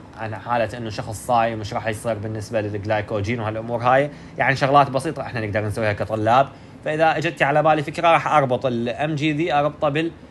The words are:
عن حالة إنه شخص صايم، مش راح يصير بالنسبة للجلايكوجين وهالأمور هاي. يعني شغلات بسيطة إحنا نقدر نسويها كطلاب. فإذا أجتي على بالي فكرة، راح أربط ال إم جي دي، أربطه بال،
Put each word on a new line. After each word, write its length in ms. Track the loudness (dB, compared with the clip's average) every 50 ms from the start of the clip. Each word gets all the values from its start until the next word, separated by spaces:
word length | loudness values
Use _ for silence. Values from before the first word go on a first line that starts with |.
| -10 -14 -14 -12
عن 180 | -10 -10 -10
حالة 420 | -10 -6 -2 -2 0 0 -2 -4 -6
إنه 120 | -10 -8
شخص 360 | -8 -8 -8 -10 -10 -8 -4
صايم، 320 | 0 2 2 2 2 -2 -4
مش 160 | -6 -6 -6
راح 120 | -6 -4
يصير 280 | -4 -6 -4 -4 -4 -4
بالنسبة 460 | -4 -4 -6 -8 -8 -8 -6 -4 -4
للجلايكوجين 800 | -4 -4 -6 -6 -4 -2 -2 -2 -2 -2 -4 -4 -2 -2 -4 -4
وهالأمور 420 | -4 -4 -6 -6 -6 -6 -4 0 2
هاي. 280 | 4 4 4 4 0 -4 -10 -18 -10 -4 -2
يعني 180 | 0 0 2
شغلات 340 | 2 2 4 6 6 6 6
بسيطة 320 | 2 -2 -2 -2 -4 -6 -8
إحنا 240 | -8 -6 -4 -4
نقدر 200 | -2 -2 -2 -2
نسويها 260 | -2 -2 0 0 0 0
كطلاب. 560 | -2 -2 -4 -2 0 2 4 6 6 4 4 -2 -12 -20 -20 -20 -10 -6
فإذا 320 | -4 0 2 4 4 4
أجتي 280 | 2 0 -2 -2 0 2
على 180 | 2 4 4 4
بالي 200 | 4 4 2 0
فكرة، 260 | -4 -4 0 4 4
راح 180 | 4 4 4
أربط 400 | 4 4 4 4 4 2 0 0
ال 220 | -2 -2 -2 -2 -4
إم 260 | -4 -2 -4 -4 -2
جي 180 | -2 -2 0 0
دي، 220 | 0 0 0 0
أربطه 340 | 0 0 0 -2 -2 -2 -2
بال، 220 | 0 0 -2 -4 -6 -10 -16 -20